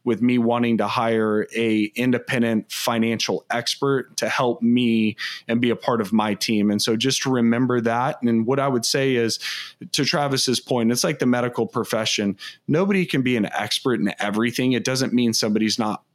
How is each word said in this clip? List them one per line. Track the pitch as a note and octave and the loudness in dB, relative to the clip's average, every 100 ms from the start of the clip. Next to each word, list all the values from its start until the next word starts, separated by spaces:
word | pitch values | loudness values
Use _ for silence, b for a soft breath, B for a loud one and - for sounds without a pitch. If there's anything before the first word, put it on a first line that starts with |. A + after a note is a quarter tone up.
with | B2 G#2+ | -2 0
me | B2 B2 | 2 2
wanting | A#2 A#2 A#2+ A2 | 2 2 2 2
to | G#2 | 0
hire | B2+ A2+ A2+ A2 G#2+ - A2+ | 0 0 2 2 0 -2 -2
a | A2+ A2 G#2 - | 0 2 0 0
independent | B2+ A#2+ - C3 A#2 A2 - | 0 0 0 0 2 0 -2
financial | - - A#2 A2+ A2 - F#2 - | -4 -2 0 0 0 -2 -4 -4
expert | A#2+ - - C#3 C3+ - - | -4 -4 -2 0 -2 -4 -6
to | A2 | -4
help | - B2 A#2 | 0 0 0
me | A#2 A#2+ A#2+ A2+ G#2+ - B B - | 2 4 4 2 0 -2 B B -4
and | A#2 | 0
be | A#2+ | 0
a | A2+ | 0
part | - A#2 | 0 0
of | G2 | 2
my | A2 G#2+ | 2 2
team?" | G2 - G#2+ G#2 | 0 0 2 2
And | G#2 | 2
so | - A2 | 0 0
just | C3 B2+ C3+ | 0 -2 0
remember | B2+ A#2 A#2 B2+ B2 | 2 2 2 2 2
that. | A2+ A#2 C3+ D3 | 2 0 -2 -2
And | A#2+ A#2 A2+ | 0 2 2
what | C3+ | 0
I | C#3 | 0
would | B2 | 0
say | - C#3+ C3+ B2 | 0 0 2 2
is, | A2+ - B B B - - | 0 -2 B B B -16 -6
to | - | -2
Travis's | C3+ D#3+ C#3+ C3+ - A#2 | 0 0 0 0 0 -2
point, | - B2+ A2+ | -2 0 0
it's | A#2+ F3 | 0 0
like | D3 | 0
the | B2+ | 0
medical | B2 A#2+ A#2+ A2+ | 0 0 -2 -4
profession. | A#2+ G#2+ A2 A2 - G2+ F#2+ B B - | -4 -2 -2 -2 -2 -2 -4 B B -2
Nobody | D3+ G3 G3 E3+ | 0 2 0 0
can | C#3+ | 0
be | B2+ A#2+ | 0 0
an | G2 | 0
expert | - G#2 - C3+ A#2 | -4 -2 -2 0 0
in | G2 - | -2 -2
everything. | G#2 G#2 A#2 A#2 B2+ | -2 0 0 0 0
It | B2 | 0
doesn't | G#2+ C3 B2+ | 0 -2 0
mean | A#2+ A#2 | 2 2
somebody's | A2 A2+ G#2+ G#2+ G#2 | 0 0 0 0 0
not | G#2+ G2+ _ | -2 -4 _